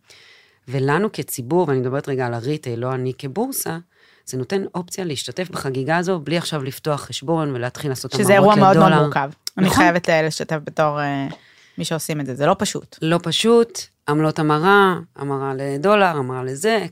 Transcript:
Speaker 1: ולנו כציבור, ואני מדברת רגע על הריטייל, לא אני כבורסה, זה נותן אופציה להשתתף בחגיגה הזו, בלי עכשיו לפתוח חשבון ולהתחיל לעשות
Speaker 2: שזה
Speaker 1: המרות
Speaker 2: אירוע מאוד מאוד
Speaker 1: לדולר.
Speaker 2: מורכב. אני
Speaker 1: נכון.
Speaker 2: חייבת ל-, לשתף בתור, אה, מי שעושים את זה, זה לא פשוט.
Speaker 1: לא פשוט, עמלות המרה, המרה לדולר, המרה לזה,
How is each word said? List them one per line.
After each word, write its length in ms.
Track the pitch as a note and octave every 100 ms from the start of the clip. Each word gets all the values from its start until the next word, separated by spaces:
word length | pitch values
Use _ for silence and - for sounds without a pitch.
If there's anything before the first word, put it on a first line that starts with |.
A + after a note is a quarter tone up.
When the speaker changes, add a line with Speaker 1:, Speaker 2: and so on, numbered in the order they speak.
| _ - - _ _ _ -
Speaker 1:
ולנו 440 | C3+ C#3 D#3 G#3+
כציבור, 560 | - - - B2 F3 D#3+
ואני 120 | C3
מדברת 280 | B2 C3+ D3
רגע 180 | C3 B2
על 80 |
הריטייל, 440 | A#2 B2 D3+ C3 A#2
לא 120 | B2+
אני 180 | C3 B2+ B2+
כבורסה, 600 | C#3 D#3 C4 B3+ - E3 - _ _ _ -
זה 100 | C3
נותן 260 | B2 G3 G3
אופציה 300 | F3+ F3+ -
להשתתף 460 | F3 C3 - F3+ F3+
בחגיגה 460 | F3+ C#3 C3 C3+ E3+
הזו, 240 | F3 F3+
בלי 160 | C#3 E3+
עכשיו 280 | - D#3
לפתוח 360 | C3+ - D#3 C#3
חשבון 540 | - - C#3 E3 D3+
ולהתחיל 360 | B2 B2 - D3
לעשות 220 | B2+ C3
Speaker 2:
שזה 80 | C#3
Speaker 1:
המרות 80 | F#3+ G3
Speaker 2:
אירוע 180 | G3 G#3
מאוד 200 | F#3+ E3+
מאוד 100 | -
Speaker 1:
לדולר. 140 | D#3
Speaker 2:
מורכב. 280 | D3 D3 C#3 - - -
אני 80 | F#3
Speaker 1:
נכון. 100 | -
Speaker 2:
חייבת 300 | F3+ F3 F3
ל-, 180 | D#3+ D#3
לשתף 300 | - D#3 D#3
בתור, 360 | D3+ - D3+ D3
אה, 260 | C#3+ C#3 C3+ - _ _ _ -
מי 60 |
שעושים 360 | E3 D#3+ - D3+
את 60 | C3+
זה, 80 |
זה 120 | B2+ D3
לא 100 | G3
פשוט. 400 | G3+ - - -
Speaker 1:
לא 160 | D#3+ E3+
פשוט, 580 | E3+ D3+ A3 A#3 A#3 - - _ -
עמלות 300 | D3+ D#3 D#3+
המרה, 600 | D3+ D3+ F3+ G3+ F#3+ E3+ E3 -
המרה 360 | C#3 C#3 C3+ C3+
לדולר, 500 | C#3 C#3 F#3+ G#3 F#3+ D3+
המרה 280 | B2+ B2+
לזה, 420 | C3 C#3 G#3 A3+ E3+